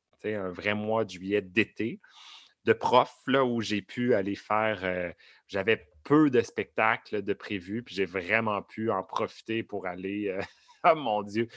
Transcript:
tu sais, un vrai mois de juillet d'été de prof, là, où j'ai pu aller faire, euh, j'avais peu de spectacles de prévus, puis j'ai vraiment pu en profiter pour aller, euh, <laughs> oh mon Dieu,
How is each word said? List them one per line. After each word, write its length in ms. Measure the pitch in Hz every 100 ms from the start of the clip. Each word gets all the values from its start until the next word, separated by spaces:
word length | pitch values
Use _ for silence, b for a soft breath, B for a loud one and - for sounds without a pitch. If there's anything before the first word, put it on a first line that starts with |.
| _
tu 160 | _ 107
sais, 60 | 107
un 140 | 92
vrai 260 | 87 104 104
mois 280 | 107 110
de 60 | 104
juillet 320 | 92 95 104
d'été 580 | 92 92 101 - 110 202 b b b b b b 113
de 80 |
prof, 420 | 110 107 123 123 - -
là, 200 | 131 127
où 160 | 117
j'ai 200 | 101 104
pu 320 | 98 - 123
aller 220 | 110 98 98
faire, 460 | - 107 110 98
euh, 260 | 92 90 87 - b b b
j'avais 420 | 98 95 107 - _
peu 260 | - 147 151
de 120 | 143
spectacles 840 | - - 98 - 110 120 - 104
de 100 | 98
prévus, 500 | 98 - 101 87 110
puis 120 | 120 92
j'ai 100 | 92
vraiment 560 | 92 87 113 110 101
pu 300 | - - 110
en 100 | 98
profiter 640 | 92 - 107 - - 113
pour 240 | - 101 90
aller, 400 | 90 95 104 101
euh, 120 | 92
<laughs> 460 | 95 _ _ _ 175
oh 80 | 160
mon 280 | 127 104
Dieu, 240 | 101 107 117